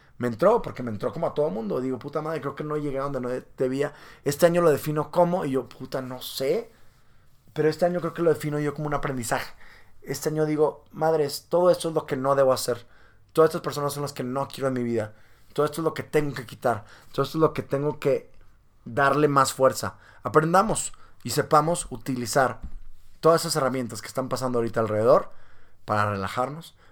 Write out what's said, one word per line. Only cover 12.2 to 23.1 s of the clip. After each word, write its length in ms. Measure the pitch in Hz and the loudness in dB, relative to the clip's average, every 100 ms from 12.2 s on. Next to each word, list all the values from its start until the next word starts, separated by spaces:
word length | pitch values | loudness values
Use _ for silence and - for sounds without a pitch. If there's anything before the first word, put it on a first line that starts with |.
| 135 | 2
debo 180 | 139 135 | 4 4
hacer. 340 | 123 - 117 - - - - - | 4 0 -4 -8 -20 -20 -20 -2
Todas 180 | 156 160 | 4 4
estas 120 | 170 | 2
personas 320 | 151 139 143 | -4 -2 -4
son 80 | 143 | -2
las 100 | 139 | -6
que 120 | 143 | -6
no 240 | 123 135 139 | -4 -4 -6
quiero 200 | - 135 | -4 -2
en 60 | |
mi 80 | 127 | -2
vida. 320 | 120 113 107 - - - - | 0 -2 -2 -10 -20 -20 -8
Todo 120 | - 147 | -2 -2
esto 140 | 156 | 0
es 40 | |
lo 100 | 160 | -4
que 80 | 151 | -4
tengo 320 | - 151 143 | -2 0 0
que 120 | 135 120 | -6 -12
quitar. 380 | - 127 104 - - - | -4 -2 -2 -6 -20 -8
Todo 120 | - | -4
esto 140 | 135 160 | -2 2
es 20 | |
lo 120 | 151 | 2
que 100 | 147 | 0
tengo 360 | - 139 147 147 | -4 -4 -2 -2
que 320 | 143 127 - - - - _ _ | 0 0 -4 -18 -20 -20 _ _
darle 440 | - 117 139 139 147 | -8 0 2 4 4
más 260 | 139 131 | 4 2
fuerza". 420 | - 131 117 95 - - - | 4 2 2 -6 -10 -20 -12
Aprendamos 720 | - 151 160 185 214 - - - - - | 2 2 4 4 2 -2 -6 -12 -18 -14
y 60 | 123 | -4
sepamos 560 | 143 143 151 156 175 - | -4 4 4 4 -2 -6
utilizar 720 | 120 - 123 117 143 123 - - - - - - | -10 -6 -4 0 2 2 -2 -8 -8 -10 -12 -16